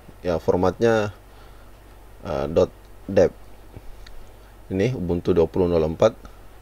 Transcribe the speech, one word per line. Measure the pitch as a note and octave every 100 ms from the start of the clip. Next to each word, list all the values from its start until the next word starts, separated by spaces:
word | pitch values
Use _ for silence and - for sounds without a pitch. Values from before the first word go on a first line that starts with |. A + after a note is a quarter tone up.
| - - F2+
ya, | E2
formatnya, | - F2+ F#2 F2 A2+ A2+ G#2 - - - - - - - - - - - F2+
eh, | C#2+ C#2+
dot | E2+ F2 - - - -
deb. | F#2+ E2+ - - - - - - - - - - - - - -
Ini | F#2+ A2 B2+
Ubuntu | F2 F2 - F2
dua | E2
puluh | G2 F2
nol | E2+ D#2
empat. | D#2+ A2 - - - - -